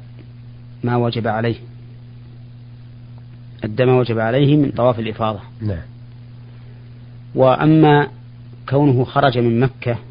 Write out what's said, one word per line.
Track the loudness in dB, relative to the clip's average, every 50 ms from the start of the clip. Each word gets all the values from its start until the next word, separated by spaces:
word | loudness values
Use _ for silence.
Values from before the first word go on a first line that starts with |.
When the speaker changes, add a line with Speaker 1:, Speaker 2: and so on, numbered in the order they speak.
| -14 -20 -20 -20 -20 -20 -20 -20 -20 -20 -20 -20 -20 -20 -12 -8 -6
Speaker 1:
ما | -4 -2
وجب | -2 -2 -2 -4 -4 -4
عليه، | -4 -4 -4 -4 -4 -6 -8 -12 -18 -20 -20 -20 -20 -20 -20 -20 -20 -20 -20 -20 -20 -20 -20 -20 -20 -20 -20 -20 -20 -20 -20 -20 -20 -20 -20 -20 -20 -20 -20 -20 -20 -20 -20 -20 -20 -14 -12 -12
أدى | -6 -2 0 2
ما | 2 2
وجب | 2 2 0 -2 -2
عليه | -2 -2 0 2 2 2 2
من | 2 0 0
طواف | 0 0 0 0 0 -2
الإفاضة. | -4 -8 -6 -4 -4 -4 -4 -6 -12 -18 -14 -10
Speaker 2:
نعم. | -8 -8 -8 -8 -10 -16 -20 -20 -20 -20 -20 -20 -20 -20 -20 -20 -20 -20 -20 -20 -20 -20 -20 -20 -20 -20 -20 -20 -20 -20 -20 -20 -18 -6 0
Speaker 1:
وأما | 2 2 4 4 4 4 4 4 6 6 6 4 4 2 -2 -6 -16 -20 -20 -20 -20 -20 -20 -20 -18 -8 -2
كونه | 0 0 2 2 2 0 -2
خرج | -2 0 0 0 2 2
من | 0 0 0 0 0
مكة | 0 -2 -4 -6 -8 -6 -6 -8 -10 -16